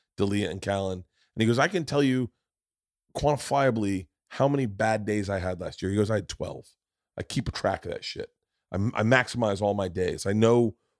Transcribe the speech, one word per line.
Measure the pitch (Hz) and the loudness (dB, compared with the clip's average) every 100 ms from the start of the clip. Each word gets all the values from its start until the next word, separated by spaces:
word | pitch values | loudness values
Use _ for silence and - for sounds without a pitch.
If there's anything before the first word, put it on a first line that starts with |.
| _ - | _ -2
D'Elia | 101 101 98 | 0 2 -2
and | 92 | -4
Callan. | 101 98 95 92 - _ _ | -2 -2 -2 -6 -10 _ _
And | - | 0
he | 113 | 2
goes, | 117 | 4
"I | 156 | 2
can | 190 | 0
tell | 151 143 | -2 2
you | 139 127 120 - _ _ _ _ _ _ _ - | 2 2 -2 -10 _ _ _ _ _ _ _ -4
quantifiably | 147 143 - 139 135 113 104 101 92 _ _ | 0 0 0 2 2 2 0 -2 -6 _ _
how | - 135 | 0 2
many | 143 127 | 2 -2
bad | 98 110 110 104 | 0 0 0 0
days | 107 98 | -2 -2
I | 98 | -4
had | 92 90 | -4 -6
last | 85 - | -8 -6
year." | 95 | -2
He | 101 | 0
goes, | 104 | 2
"I | 110 | 0
had | 87 | -4
twelve. | - - 65 - _ _ _ _ - | -8 -10 -10 -16 _ _ _ _ -10
I | |
keep | - 143 - | -6 -6 -6
a | |
track | - 101 95 - | -2 -2 -2 -4
of | |
that | - | -10
shit. | - - - _ _ _ _ | -10 -10 -12 _ _ _ _
I, | 92 | -2
I | 104 - | -2 0
maximize | 110 127 120 120 113 98 | 4 4 4 0 0 0
all | 104 | 0
my | 101 95 | 0 -2
days. | 87 90 78 98 | -2 -2 -2 -2
I | |
know | 104 113 120 117 - _ _ | 4 6 6 4 0 _ _